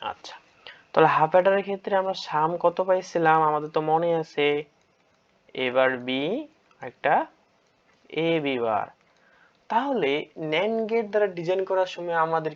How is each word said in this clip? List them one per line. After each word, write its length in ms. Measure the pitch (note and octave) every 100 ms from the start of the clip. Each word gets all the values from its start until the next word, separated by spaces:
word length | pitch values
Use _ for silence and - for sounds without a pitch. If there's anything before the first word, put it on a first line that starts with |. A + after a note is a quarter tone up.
| A4
আচ্ছা, 240 | - - - _ _ - - _
তাহলে 180 | - D#3 -
হাফ 160 | D#3
অ্যাডারের 300 | F#3 F#3+ G3 G3
ক্ষেত্রে 240 | G3 A3 G3
আমরা 120 | F#3+ F#3 -
সাম 240 | D3+ D#3+ F3
কত 140 | E3+ E3+ F#3+
পাইছিলাম? 500 | F#3 F#3 E3+ D#3+ D#3+ D#3
আমাদের 200 | D3+ D3+ D#3+
তো 40 | D#3
মনে 180 | D#3+ E3+ E3
আছে, 240 | D#3 - D3 D3 D3+ _ _ _ _ _ _ _ _ -
এ 20 | B2+ B2+
বার 140 | C3 B2+ B2
বি, 160 | C3 D#3 C4 D4 _ _ _ B2+
একটা 260 | - C#3+ G3 E4 _ _ _ _ _ _ _ - D3+ E3
এ 20 | E3
বি 100 | C#3+ B2+ A2+
বার। 200 | G#2 - - _ _ _ _ _ _ -
তাহলে 400 | A3+ C#4 B3 C#3 D3 - - D#3
nand 260 | D#3 G#3+ A3+ A3
গেট 160 | A3+ G#3
দ্বারা 160 | G#3 G3+ F3
ডিজাইন 220 | E3 F#3+ F#3+
করার 180 | F#3 F3+
সময় 240 | - F3 E3+ D#3+
আমাদের 260 | E3 D#3